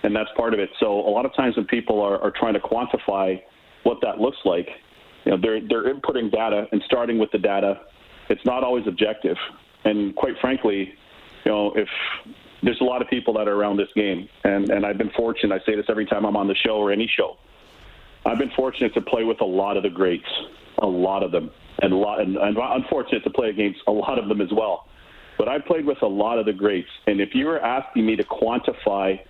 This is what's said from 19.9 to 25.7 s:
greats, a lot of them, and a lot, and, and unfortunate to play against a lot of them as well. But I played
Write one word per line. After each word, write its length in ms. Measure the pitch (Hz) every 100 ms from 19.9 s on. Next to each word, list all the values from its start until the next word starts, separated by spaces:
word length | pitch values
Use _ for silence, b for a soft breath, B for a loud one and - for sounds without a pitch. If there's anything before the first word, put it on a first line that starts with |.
greats, 360 | 87 95 85 - - - - - -
a 80 | 101
lot 360 | 90 92 98
of 80 | 95
them, 200 | 85 80 - - -
and 100 | 98
a 40 | 92
lot, 240 | 104 107
and, 160 | 95 98
and 200 | 101 110
unfortunate 640 | 123 127 123 151 120 117
to 60 | -
play 200 | - 117
against 300 | 101 104 92 -
a 60 |
lot 260 | 107 95 117
of 100 | 104
them 120 | 104
as 80 | 92
well. 360 | 107 110 87 - B B B B B
But 100 | 113
I 100 | 143
played 240 | -